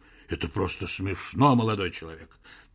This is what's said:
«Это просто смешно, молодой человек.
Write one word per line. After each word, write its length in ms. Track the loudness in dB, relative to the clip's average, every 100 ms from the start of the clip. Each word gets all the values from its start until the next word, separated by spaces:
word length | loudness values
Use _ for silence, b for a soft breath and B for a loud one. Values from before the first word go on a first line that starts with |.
| b b b
«Это 180 | -4 -4
просто 400 | -2 -2 -2 -4
смешно, 680 | -4 -4 -4 -4 4 6 6
молодой 360 | 4 0 -2
человек. 480 | -6 -12 -16 -18 -20 B B B